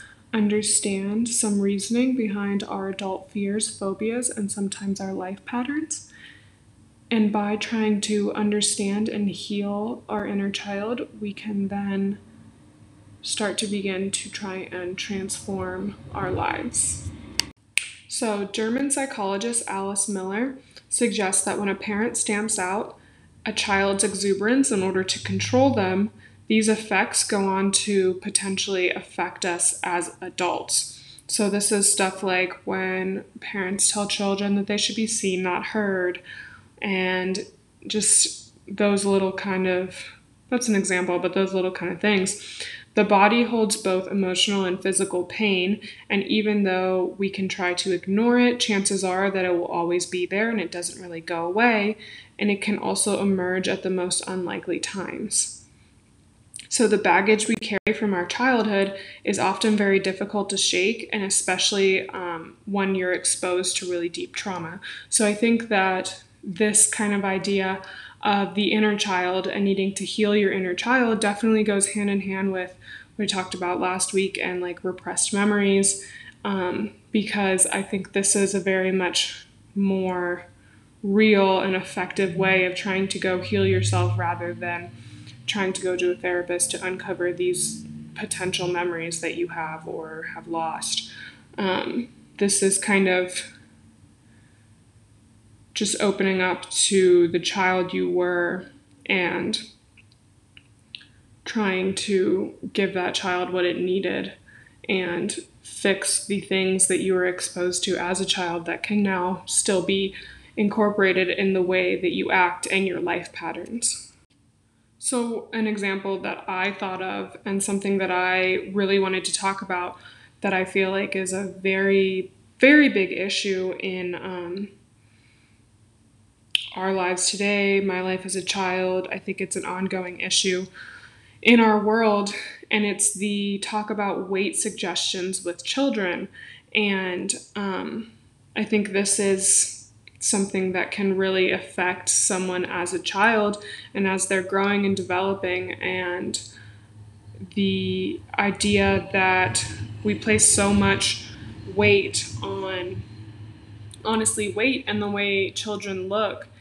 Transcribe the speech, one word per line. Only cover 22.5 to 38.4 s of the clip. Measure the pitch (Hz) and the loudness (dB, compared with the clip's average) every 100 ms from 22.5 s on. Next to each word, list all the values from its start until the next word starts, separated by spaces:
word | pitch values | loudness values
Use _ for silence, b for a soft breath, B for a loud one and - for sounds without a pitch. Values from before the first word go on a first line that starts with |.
| 196 | -2
out | 185 202 - b b b b - | -2 -2 -6 b b b b -10
a | 226 | -6
child's | 214 - 196 196 196 | -2 2 4 4 2
exuberance | 208 190 202 196 208 269 269 | 0 0 0 2 4 4 4
in | 202 | 2
order | 190 185 | 2 0
to | 185 - | -2 -4
control | - 190 - 254 277 | -4 -2 2 4 6
them, | 220 185 190 214 B B B - | 4 2 2 0 B B B 2
these | 220 220 | 4 4
effects | 214 - 196 233 - | 2 2 0 2 0
go | - 202 190 | 0 2 2
on | 190 196 | 2 2
to | 196 220 196 185 | 2 2 2 2
potentially | 185 202 - 196 190 202 190 180 | 0 -2 -4 -2 -4 -2 0 0
affect | - - - 180 - | -2 -6 -6 -6 -2
us | 185 175 - - | -2 0 0 0
as | 185 175 170 - | -2 -2 -4 -8
adults. | 180 - 175 - - - - B B B - | -10 -2 -2 -2 -2 -2 -4 B B B -4
So | - 202 | 0 0
this | 202 202 | 0 2
is | 202 196 | 2 4
stuff | - 190 185 | 2 0 0
like | 196 180 180 - | 0 0 0 -4
when | 196 190 185 185 190 196 - - | -6 -4 -2 -2 -4 -6 -10 -16
parents | - 202 180 202 - | -10 -6 -4 0 0
tell | 208 196 | 0 -2
children | - 196 196 202 202 | -2 0 0 0 0
that | 196 | 0
they | 208 | -2
should | - 208 | -2 -2
be | 220 | -2
seen, | - 190 185 | -2 -2 0
not | 185 175 - | -2 -2 -4
heard, | 214 202 185 180 180 B B B B B - | -2 0 0 -2 -4 B B B B B -8
and | 196 190 185 185 185 190 - - _ _ 196 | -2 0 0 0 -2 -4 -6 -16 _ _ -6
just | 214 - - - - | 0 4 4 2 -2